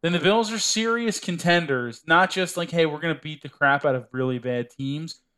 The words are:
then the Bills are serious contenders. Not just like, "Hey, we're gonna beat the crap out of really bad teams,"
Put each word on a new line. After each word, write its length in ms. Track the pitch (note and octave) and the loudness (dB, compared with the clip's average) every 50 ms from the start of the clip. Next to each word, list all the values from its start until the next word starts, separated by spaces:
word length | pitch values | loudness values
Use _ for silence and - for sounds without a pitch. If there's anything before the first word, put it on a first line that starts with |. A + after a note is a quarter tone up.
then 80 | - E3+ | -2 -2
the 60 | F3 E3+ | 0 2
Bills 320 | D3+ F#3 G#3 A#3 A3+ G#3+ | 4 4 4 4 2 0
are 60 | A3+ G#3 | -2 -2
serious 640 | - - - A3 A3+ A3+ A#3 A#3 A#3 A3+ - - | -2 0 0 0 0 0 0 0 0 -2 -4 -4
contenders. 840 | - - F3 E3 E3 F3 F3 E3+ E3+ C#3+ C3+ B2+ A#2+ A#2+ A2+ - _ | -4 -6 -4 0 2 4 4 4 2 0 -2 -2 -2 -4 -8 -8 _
Not 260 | D#3+ E3 F3 F#3 F#3 | 2 4 4 4 4
just 260 | - F#3+ F#3 E3+ - | 0 -2 -4 -4 -4
like, 160 | F3 E3+ E3+ | -6 -6 -2
"Hey, 120 | E3+ E3+ E3 | 0 2 2
we're 140 | D#3 D3 D3 | 2 0 -2
gonna 160 | E3 E3 D#3 | -4 -4 -4
beat 280 | D3 - D#3 D#3 - | -6 -8 -12 -12 -12
the 60 | - C#3 | -14 -16
crap 360 | - - D3 C#3 C#3 C#3 - | -4 0 2 4 4 4 2
out 100 | D3 C3 | 2 0
of 140 | B2+ A#2 - | 0 -2 -6
really 300 | - B2+ C3 C3 B2+ B2 | -4 -2 -2 -2 -2 -2
bad 300 | A#2+ B2+ B2 B2 A#2+ A#2+ | -4 -4 -4 -4 -4 -6
teams," 500 | _ - C3+ C3+ C#3+ D3+ E3 E3 - _ _ _ _ | _ -8 -6 -6 -6 -6 -8 -10 -14 _ _ _ _